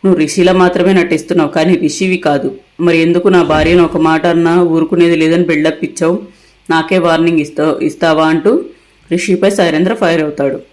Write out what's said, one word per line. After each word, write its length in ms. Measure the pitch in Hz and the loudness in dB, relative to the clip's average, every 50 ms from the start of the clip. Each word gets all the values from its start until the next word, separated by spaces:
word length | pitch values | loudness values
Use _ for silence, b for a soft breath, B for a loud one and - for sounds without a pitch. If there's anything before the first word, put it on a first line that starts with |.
| - | 2
"నువ్వు 100 | 196 180 | 2 2
రిషిలా 380 | 151 156 147 - 196 175 175 185 | 2 0 -2 0 0 2 2 4
మాత్రమే 400 | 185 180 180 180 - 170 185 190 | 4 2 2 2 0 0 2 2
నటిస్తున్నావు, 560 | 185 170 170 165 156 - - 175 170 156 143 | 2 2 0 -2 -4 -2 -2 -2 0 0 0
కానీ 260 | - 170 156 175 185 | -2 0 2 2 0
రిషివి 420 | - - 151 - - 190 185 185 | 0 0 -4 -4 -2 -2 -2 -2
కాదు. 380 | 175 - 156 143 139 135 135 131 - _ _ _ - | -2 -2 -2 -2 -2 -2 -6 -8 -10 _ _ _ -2
మరి 180 | 170 175 165 | 0 0 2
ఎందుకు 300 | 165 165 170 175 180 175 | 2 2 2 0 2 2
నా 160 | 202 185 175 165 | 2 2 2 2
భార్యను 400 | 147 156 156 156 160 175 180 170 | 2 0 0 2 2 4 2 2
ఒక 140 | 165 - | 2 0
మాట 280 | 160 160 160 160 160 160 | 0 0 0 0 0 0
అన్నా 380 | 175 170 170 170 165 170 180 180 | 0 0 2 2 2 2 2 2
ఊరుకునేది 520 | 170 160 165 160 160 - 170 175 170 170 | 2 0 0 0 0 2 2 2 2 2
లేదని 280 | 160 160 160 165 170 175 | 2 2 0 2 0 0
బిల్డప్ 400 | 160 160 151 151 160 156 - - | 0 0 0 0 -2 -2 -4 -10
ఇచ్చావు? 360 | 143 - - 175 165 175 - - b b b b b b b b - | -10 -6 -2 -2 -2 -2 -2 -6 b b b b b b b b -2
నాకే 280 | 165 160 156 160 190 | -2 -2 0 0 -2
వార్నింగ్ 420 | 185 180 170 165 160 165 170 165 156 | 0 2 2 0 2 2 0 0 0
ఇస్తావు, 440 | 147 147 - 147 151 160 143 - - | -2 -4 -4 -2 -2 -2 -2 -2 -4
ఇస్తావా?" 440 | 151 - - 175 165 156 156 160 | -6 -4 -2 -2 0 2 2 2
అంటూ 360 | 160 160 160 151 202 254 339 - - b b b b b b b _ | 0 0 0 0 0 0 0 -4 -8 b b b b b b b _
రిషిపై 380 | 170 175 - - 185 185 190 196 | -6 -4 -2 -2 -2 0 0 0
శైలేంద్ర 440 | 202 - 185 170 151 156 175 185 - | 0 0 0 0 0 0 0 -2 -2
ఫైర్ 280 | 220 208 170 170 165 | -2 0 0 0 0
అవుతాడు. 340 | 156 151 147 - 139 139 131 - - _ | -2 -4 -4 -4 -4 -4 -4 -6 -12 _